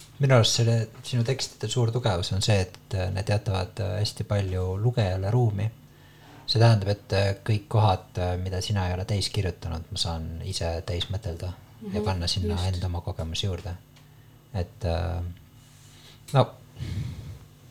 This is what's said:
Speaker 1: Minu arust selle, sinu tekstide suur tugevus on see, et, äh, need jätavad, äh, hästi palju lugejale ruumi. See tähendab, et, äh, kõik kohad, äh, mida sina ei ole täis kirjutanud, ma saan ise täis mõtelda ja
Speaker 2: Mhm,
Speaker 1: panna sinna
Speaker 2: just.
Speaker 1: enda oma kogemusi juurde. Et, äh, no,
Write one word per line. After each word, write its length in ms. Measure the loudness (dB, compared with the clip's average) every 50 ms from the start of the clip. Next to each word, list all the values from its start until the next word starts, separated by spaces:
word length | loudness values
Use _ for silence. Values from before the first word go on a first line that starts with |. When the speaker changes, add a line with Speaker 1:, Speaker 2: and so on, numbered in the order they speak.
| -20 -16 -4
Speaker 1:
Minu 180 | 0 4 6 8
arust 220 | 8 8 6 4 2
selle, 300 | 2 4 2 2 0 -2 -8 -14 -10
sinu 200 | -4 0 0 2
tekstide 460 | 0 0 -2 -4 -8 -8 -8 -6 -4
suur 220 | 0 2 2 2 2
tugevus 400 | 0 0 0 0 0 0 -2 -2
on 80 | 0 2
see, 180 | 4 4 4
et, 180 | 2 0 -4 -18 -12 -6 -4
äh, 160 | -2 -2 -2 -2
need 160 | -4 0 0
jätavad, 500 | 0 0 0 0 -2 -2 -2 -4 -4 -4
äh, 180 | -4 -2 0 0
hästi 240 | -2 -2 -2 -6 -4
palju 520 | -2 0 0 0 0 0 -2 -2 -2 -2 0
lugejale 520 | 0 0 2 2 2 2 2 0 0 2
ruumi. 380 | 2 4 4 4 2 0 -2 -2 -4 -6 -20 -20 -20 -20 -20 -20 -20 -20 -20 -20 -20 -16 -4
See 120 | 0 4 6
tähendab, 300 | 8 8 8 6 4 0
et, 240 | -2 -2 -2 -2 2
äh, 220 | 2 2 2 0 -2 0
kõik 240 | 0 0 0 0 2
kohad, 480 | 4 4 6 6 4 2 -2 -8 -6 -4
äh, 140 | -2 -2 -2 -2
mida 240 | -2 -4 -4 -4 -2
sina 260 | -2 0 0 0 0
ei 60 | -2
ole 100 | -2 -2
täis 240 | -2 -2 -2 -2 -2
kirjutanud, 560 | -2 -2 -2 -2 -4 -4 -6 -8 -8 -8 -8 -8
ma 80 | -6 -6
saan 420 | -4 -4 -4 -6 -6 -6 -8 -8 -8
ise 400 | -6 -6 -4 -2 -2 -4 -4 -4
täis 200 | -4 -4 -4 -4 -4
mõtelda 420 | -6 -6 -6 -6 -8 -6 -8 -8 -8 -10 -14 -20 -20 -14 -12 -6 -4
ja 80 | -4
Speaker 2:
Mhm, 40 | -2
Speaker 1:
panna 220 | -2 -2 -2 -2
sinna 280 | -2 -2 -2 0 0 0
Speaker 2:
just. 200 | 0 0 -2 -2
Speaker 1:
enda 120 | -2 -4
oma 140 | -4 -4 -4
kogemusi 460 | -6 -8 -8 -6 -6 -6 -6 -4 -4
juurde. 280 | -4 -4 -4 -8 -10 -12 -12 -14 -20 -20 -20 -20 -20 -20 -20 -20 -20 -20 -20 -20 -10 -6
Et, 300 | -6 -6 -6 -8 -6 -2
äh, 380 | -2 0 0 -2 -2 -2 -4 -4 -6 -8 -12 -18 -20 -20 -20 -20 -20 -20 -20 -20 -20 -20 -20 -20 -20 -20 -20 -10 0 4
no, 140 | 4 4 4 0 -16 -20 -20 -12 -12 -8 -8 -6 -6 -6 -6 -8 -10 -12 -12 -14 -14 -16 -20 -20 -20 -20 -20